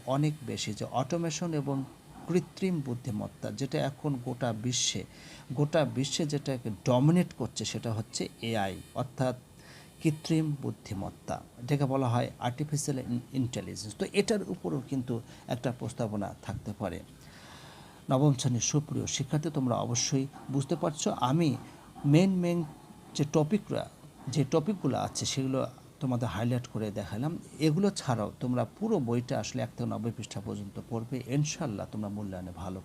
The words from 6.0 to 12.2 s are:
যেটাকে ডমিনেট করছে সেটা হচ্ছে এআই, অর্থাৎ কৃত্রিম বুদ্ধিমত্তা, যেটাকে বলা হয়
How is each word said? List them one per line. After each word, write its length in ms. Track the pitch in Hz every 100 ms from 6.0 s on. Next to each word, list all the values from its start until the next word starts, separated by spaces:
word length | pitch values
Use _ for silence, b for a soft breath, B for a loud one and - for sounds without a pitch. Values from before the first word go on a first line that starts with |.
| 139 - 151
যেটাকে 440 | 147 143 127 117 98
ডমিনেট 480 | 147 156 151 175 170 -
করছে 260 | 113 -
সেটা 280 | 110 110 117
হচ্ছে 360 | 107 110 - 185 -
এআই, 340 | 113 110 95 92 -
অর্থাৎ 420 | - 127 - 127 120 - - B B B B
কৃত্রিম 540 | 160 156 - 160 156 143
বুদ্ধিমত্তা, 800 | 120 113 - 98 95 - - - - -
যেটাকে 240 | 123 139
বলা 240 | 135 135 127
হয় 220 | 120